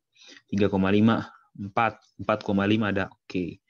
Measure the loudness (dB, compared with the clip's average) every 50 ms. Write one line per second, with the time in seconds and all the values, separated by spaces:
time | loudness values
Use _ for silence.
0 | _ _ _ _ -20 -20 -20 -20 _ -6 -2 0 0 2 2 0 2 2 4 4
1 | 4 4 2 0 -2 -8 -14 -20 _ _ -16 -14 -12 -6 -2 -2 -2 -2 -2 -6
2 | _ _ _ -8 -2 -2 -2 -2 -2 -2 0 0 2 2 2 0 0 0 -2 -2
3 | -4 -6 -8 _ _ -10 -8 -6 -6 -6 -10 -14 _